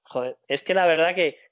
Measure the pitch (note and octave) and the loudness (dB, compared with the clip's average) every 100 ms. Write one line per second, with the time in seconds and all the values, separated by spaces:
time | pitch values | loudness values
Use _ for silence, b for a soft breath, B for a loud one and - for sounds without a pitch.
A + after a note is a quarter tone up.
0 | _ B2+ B2+ - - C#3+ - F#3 F3 D#3+ | _ -8 -8 -10 -6 -6 -2 2 2 2
1 | E3+ F#3 D#3 - b | 0 0 -2 -4 b